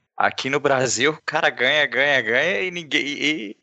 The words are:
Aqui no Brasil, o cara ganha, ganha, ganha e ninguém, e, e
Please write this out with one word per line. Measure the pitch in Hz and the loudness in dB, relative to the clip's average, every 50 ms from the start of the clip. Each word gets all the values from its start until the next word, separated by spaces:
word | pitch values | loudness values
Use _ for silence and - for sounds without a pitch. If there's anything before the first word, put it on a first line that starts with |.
| _ _ - | _ _ -4
Aqui | - - 104 - - - 131 | 0 0 0 0 -2 -4 -2
no | 139 147 | -2 0
Brasil, | 135 139 135 127 131 120 104 107 127 151 | 2 2 2 2 2 0 0 2 2 0
o | 151 - - | 0 0 -8
cara | - 151 156 165 147 | -4 -2 0 0 0
ganha, | 120 120 123 131 147 151 143 | 0 2 0 2 4 2 2
ganha, | 127 120 123 139 147 139 131 | 2 2 2 2 4 2 2
ganha | 113 107 117 131 151 175 196 196 | 2 2 2 2 2 2 0 -2
e | 190 185 | -4 -4
ninguém, | 175 175 165 135 139 147 120 | -6 -8 -8 -2 -2 -2 -2
e, | 143 143 - 139 147 156 143 110 101 | -2 -6 -2 -2 -2 -2 -4 -6 -10
e | - _ | -12 _